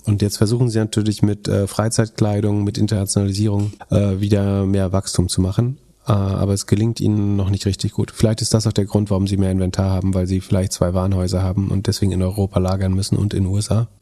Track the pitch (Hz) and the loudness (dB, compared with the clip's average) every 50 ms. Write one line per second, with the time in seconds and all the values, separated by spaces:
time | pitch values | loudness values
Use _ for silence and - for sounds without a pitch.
0 | - - 104 101 104 104 - - 110 101 120 120 127 120 107 113 110 107 - 110 | -2 -2 0 0 0 0 0 0 0 2 2 2 0 0 0 0 -2 0 0 0
1 | 104 107 101 - - 104 104 104 - - 101 101 101 98 - - 107 113 - - | 0 0 0 2 2 0 0 0 -4 -2 0 0 0 -2 -2 -2 -2 -2 0 0
2 | 113 107 - - 110 104 104 104 104 104 101 104 101 101 98 - 107 104 110 98 | 0 0 0 0 0 2 2 0 0 0 0 0 0 -2 0 0 0 0 0 0
3 | 98 95 - 101 101 98 98 101 107 110 101 101 101 104 101 - - - - 104 | 0 0 0 0 0 0 0 0 0 0 0 0 -2 -2 -4 -8 -6 0 0 2
4 | 101 101 95 92 104 101 107 101 98 98 98 98 98 95 98 98 95 90 92 95 | 2 2 0 0 0 2 2 2 2 2 0 0 0 2 2 0 0 0 -2 -2
5 | - - - - 90 90 - - 92 92 95 - 120 123 135 - _ _ - _ | -2 -2 0 0 0 0 2 0 0 0 0 0 -2 -2 -2 -8 _ _ -20 _
6 | - - 107 101 98 95 95 95 95 98 98 98 - - - 101 110 117 113 - | -2 -2 0 0 0 0 0 0 0 0 0 -2 -2 0 0 2 2 0 0 0
7 | 101 104 104 104 101 101 101 98 95 95 98 95 - 101 95 - - 107 - - | 0 0 2 2 0 0 0 0 0 0 -2 0 0 -2 -2 -2 -4 -6 -4 -4
8 | - - - - - 110 110 - 110 - - 110 104 113 - - 101 92 - 104 | -6 -4 -2 0 2 2 2 0 -2 0 0 0 0 0 0 0 -2 0 0 0
9 | 104 - 101 95 98 98 101 98 98 95 95 95 92 90 90 - 95 95 95 92 | 0 0 0 0 0 0 0 0 0 2 0 0 0 -2 0 0 0 0 0 0
10 | 92 95 95 95 92 90 95 95 - - 101 95 95 101 - - 87 87 90 92 | 0 0 0 0 0 0 0 -2 -2 0 0 0 0 0 -2 -2 -2 0 0 0
11 | 92 98 98 92 90 90 92 92 95 92 92 101 98 95 92 98 98 - 95 - | 0 0 0 0 0 0 0 0 0 0 0 0 0 0 -2 -2 0 -2 -2 0
12 | 101 98 90 92 92 92 92 - 98 95 - 95 92 92 95 95 95 92 92 95 | 0 0 0 0 0 -2 0 -2 -2 -2 0 0 0 0 0 0 0 0 0 0
13 | 95 - - 98 98 104 - - 98 90 95 101 101 - 101 110 117 - - _ | 0 0 0 0 0 0 0 0 0 0 0 -2 -2 0 0 0 0 -2 -6 _